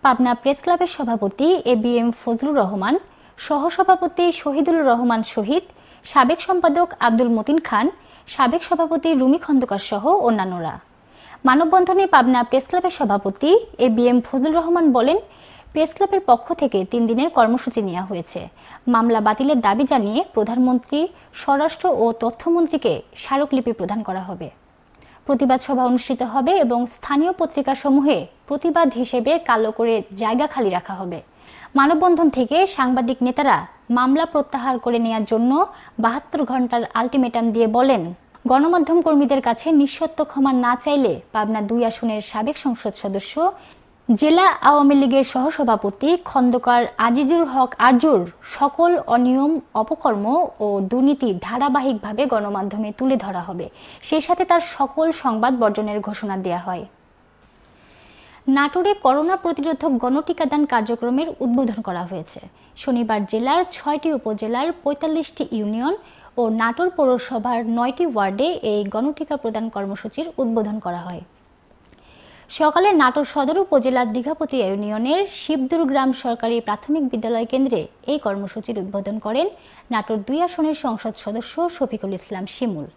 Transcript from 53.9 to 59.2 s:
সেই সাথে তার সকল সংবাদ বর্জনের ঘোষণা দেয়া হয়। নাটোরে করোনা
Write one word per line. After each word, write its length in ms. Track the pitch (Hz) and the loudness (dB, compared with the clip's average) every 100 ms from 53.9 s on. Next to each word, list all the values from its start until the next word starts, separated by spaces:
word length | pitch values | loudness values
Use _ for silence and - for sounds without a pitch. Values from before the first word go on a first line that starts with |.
| - - | -18 -4
সেই 160 | 311 - | -4 0
সাথে 160 | 349 359 | -2 2
তার 180 | 339 339 - | 2 0 -4
সকল 300 | 269 285 320 320 | -4 0 -2 0
সংবাদ 300 | 262 220 240 254 | -2 0 0 2
বর্জনের 380 | 220 208 214 208 208 | 0 0 -4 -4 -6
ঘোষণা 280 | 208 208 190 | -8 -6 -6
দেয়া 240 | 190 175 180 | -4 -6 -6
হয়। 160 | 180 - _ _ _ _ _ _ _ _ _ _ - - - - - - | -10 -10 _ _ _ _ _ _ _ _ _ _ -20 -20 -20 -20 -12 0
নাটোরে 440 | 269 285 320 370 403 277 | 2 2 0 0 2 2
করোনা 300 | 269 | 2